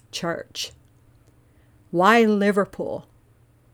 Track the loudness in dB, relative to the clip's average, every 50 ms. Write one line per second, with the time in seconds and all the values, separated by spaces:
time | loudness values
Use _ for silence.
0 | -20 _ -14 -10 -8 -8 -8 -8 -10 -14 -12 -12 -12 -12 -14 _ _ _ _ _
1 | _ _ _ _ _ _ _ _ _ _ _ _ _ _ _ _ _ _ -2 2
2 | 4 4 6 4 4 4 2 2 2 0 2 0 -2 -4 -4 -10 -10 -8 -8 -10
3 | -12 _ _ _ _ _ _ _ _ _ _ _ _ _